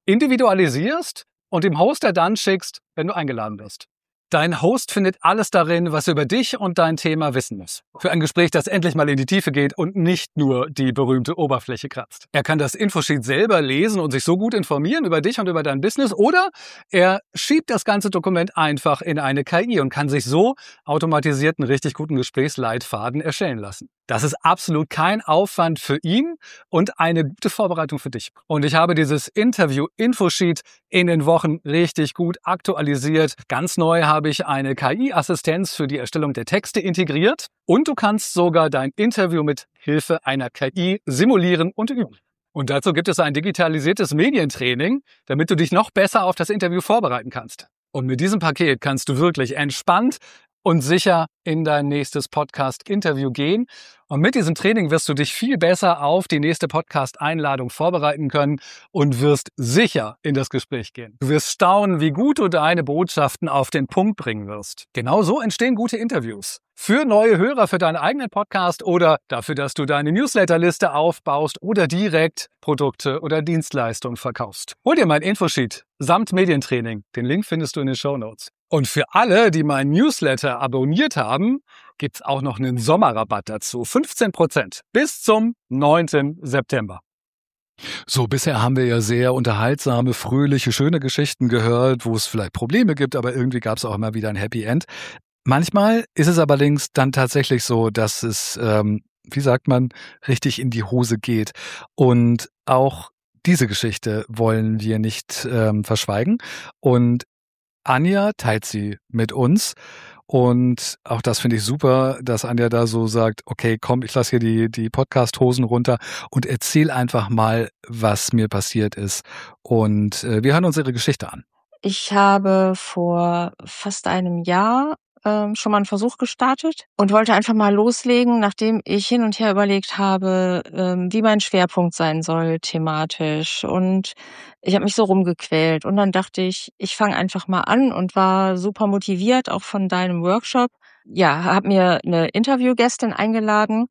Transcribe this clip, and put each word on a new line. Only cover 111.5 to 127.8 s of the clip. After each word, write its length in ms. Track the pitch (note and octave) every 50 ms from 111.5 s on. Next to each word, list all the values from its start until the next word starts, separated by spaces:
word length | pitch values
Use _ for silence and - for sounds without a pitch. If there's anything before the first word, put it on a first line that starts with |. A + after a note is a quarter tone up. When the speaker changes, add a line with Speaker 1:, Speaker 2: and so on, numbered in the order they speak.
| A2+
Speaker 1:
ich 80 | A2 G2+
super, 560 | A2 C3+ D3+ - C3 B2+ C3 C3 C3 C3 -
dass 240 | C3 B2+ A#2 G#2+ -
Anja 240 | A#2 A#2+ A#2 A#2+ A#2
da 160 | A#2+ A#2 A#2
so 220 | A2 A2 A#2 A2+
sagt, 340 | A2 A2 A#2 A2+ A2+ G#2+ - -
„Okay, 340 | - - - - A2+ A2+ A2
komm, 220 | - - B2 B2+ A#2+
ich 100 | - -
lass 160 | C3 A#2+ -
hier 100 | - A#2+
die, 300 | A#2 A2+ A2+ A2+ A2+ A2+
die 220 | A2+ A#2 A2 A2+
Podcast-Hosen 720 | - C3 C3 - - C3 A#2+ A2 - - C3 B2 B2 B2+ B2+
runter 320 | A2 A#2+ A#2+ A#2+ B2+ B2 - - - - - - -
und 160 | - C#3 -
erzähl 460 | - C3 A2 - - - D#3 D3+ D#3
einfach 380 | C3 B2+ B2 A#2+ - A#2 G2+ G2+
mal, 400 | A#2 A2 A2 A2 A2+ A#2 A2+ - - _ -
was 440 | - A#2 A2+ A2+ G#2+ G#2 - - -
mir 160 | - A2+ A2
passiert 460 | G#2+ - G2 - - - A2 G#2 G2+ -
ist.“ 300 | G2+ G2+ G2 - - - - - - - - - _ _
Und, 600 | - A#2+ A2+ A2 G#2+ G#2 G#2 G#2 G#2 - - -
äh, 200 | B2 A2+ G#2+ A#2
wir 100 | C#3 C#3+
hören 120 | E3+ F#3
uns 120 | E3+ D3
ihre 160 | D#3 C#3 C3 B2
Geschichte 400 | A#2 - D#3 C#3+ - - - -
an. 100 | - - _ _ _ _ _ _ _
Speaker 2:
Ich 320 | - G3+ F#3+ - - - G3+
habe 600 | G3 G3 G3 G3 G3 G3 F#3+ F#3+ F#3+ F#3+ F#3 F#3
vor 800 | - - - - F3+ F3 F3 F3 E3+ F3 F3 E3+ F3 F3 - - - -
fast 400 | - - - - G3+ G3 - -
einem 380 | - - F#3 F#3 F3 F3 E3+ E3+
Jahr, 520 | F3+ F3 F#3 G3+ A3 A#3+ C4 C#4+ D4+ D#4 - _ _ _ _ _
ähm, 300 | G#3+ G#3+ G#3+ G#3 G#3 G#3+
schon 160 | - - G#3
mal 60 | G#3
einen 80 | G3+ G3+
Versuch 320 | - G#3 G3 G#3+ B3 -
gestartet 720 | - B3+ - - - B3 C4 C4+ - - D#4+ D#4 - - _ _
und 140 | - G#3 G3
wollte 220 | G#3 A3 A3 A#3 G#3+
einfach 200 | G3+ A3 - A3+
mal 180 | G#3+ G#3 G3+
loslegen, 680 | G3+ G3+